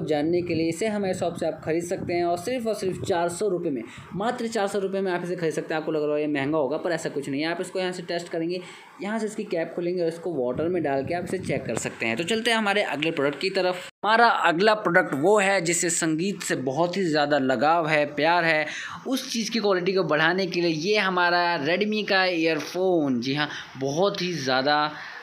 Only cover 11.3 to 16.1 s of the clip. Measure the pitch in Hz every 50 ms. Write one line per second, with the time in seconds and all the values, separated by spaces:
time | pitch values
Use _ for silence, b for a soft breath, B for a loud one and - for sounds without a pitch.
11.3 | - 185 - - 156 131 - - 113 113 - 131 - - 123 113 113 143 175 170
12.3 | 233 220 226 240 233 226 220 202 196 208 196 - - 139 147 165 160 143 135 143
13.3 | 147 - - 190 190 190 180 180 180 - - - - _ - 202 214 226 240 226
14.3 | 190 - 143 170 170 160 196 220 214 214 - 175 170 185 175 - 160 131 143 185
15.3 | 214 214 190 196 196 190 170 160 170 - - 170 165 - 175 160